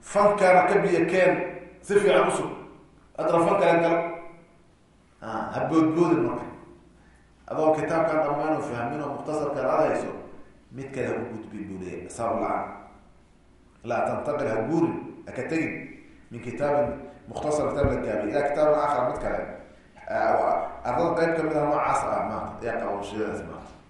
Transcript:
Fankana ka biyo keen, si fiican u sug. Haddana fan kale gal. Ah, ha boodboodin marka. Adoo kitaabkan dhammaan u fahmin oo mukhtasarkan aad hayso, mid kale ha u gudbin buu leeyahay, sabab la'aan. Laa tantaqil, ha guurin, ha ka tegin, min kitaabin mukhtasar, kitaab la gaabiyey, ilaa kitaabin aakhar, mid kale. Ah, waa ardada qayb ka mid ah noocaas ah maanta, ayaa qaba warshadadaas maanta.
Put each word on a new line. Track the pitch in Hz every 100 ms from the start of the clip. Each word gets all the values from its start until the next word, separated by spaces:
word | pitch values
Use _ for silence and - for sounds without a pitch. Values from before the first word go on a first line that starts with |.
| -
Fankana | 202 208 202 190 180 180
ka | 196
biyo | 175 170 170
keen, | 185 180 165 - - - -
si | - 202
fiican | 196 180 180
u |
sug. | - - - - - - - - -
Haddana | 160 170 170
fan | 196
kale | 170 170
gal. | 165 170 - - - - - _ _ _ _ _ _ _
Ah, | 110 110 110
ha | 127 135
boodboodin | 160 156 165 170 -
marka. | - - - - - - - - - - _ _ -
Adoo | 139 156
kitaabkan | 156 - 165 - 156
dhammaan | 147 147 151 147
u |
fahmin | 123 120 117 151
oo | 139
mukhtasarkan | - - 151 147 - -
aad | -
hayso, | - - - - - - - - _
mid | 123 135
kale | 135 120
ha |
u | 120 110
gudbin | 107 98 104 92
buu | 92
leeyahay, | 90 85 90
sabab | - 117 113
la'aan. | - - - - - - - - _ _ _ _ _ _
Laa | 117 117
tantaqil, | - 110 - 143 123
ha | 110
guurin, | 120 165 - - - -
ha | -
ka | 101
tegin, | 127 160 135 90 - - - - -
min | 120
kitaabin | 123 - 143 143 143 - - -
mukhtasar, | - - 151 151 135
kitaab | 147 131
la | 127
gaabiyey, | 120 107 104
ilaa | 147 143
kitaabin | 156 151 151
aakhar, | 139 -
mid | 104 -
kale. | 107 95 - - - - - -
Ah, | - - -
waa | - - - - -
ardada | - 180 170
qayb | 160 165
ka | 160
mid | 156 151
ah | 143
noocaas | 143 123 117
ah | - 123 113
maanta, | 104 - -
ayaa | 113 -
qaba | -
warshadadaas | - 101 107 104 -
maanta. | 85 80 - - -